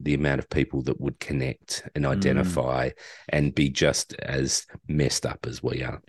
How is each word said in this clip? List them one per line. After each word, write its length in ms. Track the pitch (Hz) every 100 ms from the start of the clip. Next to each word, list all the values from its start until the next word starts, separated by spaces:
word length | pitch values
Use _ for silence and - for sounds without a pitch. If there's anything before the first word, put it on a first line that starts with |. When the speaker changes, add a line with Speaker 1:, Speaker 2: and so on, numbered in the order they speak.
Speaker 1:
the 140 | 71 71
amount 240 | 73 67
of 100 | 67
people 320 | - 67 69
that 160 | 64 -
would 180 | - 131
connect 680 | - 143 131 - - - - -
and 80 |
Speaker 2:
Mm. 60 | 69
Speaker 1:
identify 800 | 67 65 65 90 85 64 64 65 - - - -
and 260 | 76 73 67
be 140 | 71
just 440 | 65 76 67 - -
as 520 | - 65 67 - - - -
messed 360 | 76 67 - 60
up 200 | 60 60
as 160 | 62
we 180 | 60 64
are. 200 | 64 -